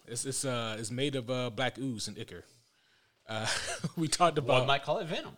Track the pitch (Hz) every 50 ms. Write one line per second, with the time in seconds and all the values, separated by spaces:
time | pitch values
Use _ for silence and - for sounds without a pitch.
0 | _ - 117 120 - 135 127 - - 135 123 120 113 110 110 110 113 104 123 123
1 | 139 147 135 131 117 117 127 127 123 120 107 117 131 123 120 113 135 135 117 104
2 | - 113 98 104 113 - 87 85 - - - _ _ _ _ _ _ _ _ _
3 | _ _ _ _ _ - 110 110 110 104 - - - - - - - 147 - 175
4 | 160 147 - - 180 165 151 156 127 127 135 127 127 135 139 143 - 151 160 208
5 | 185 156 196 285 - - -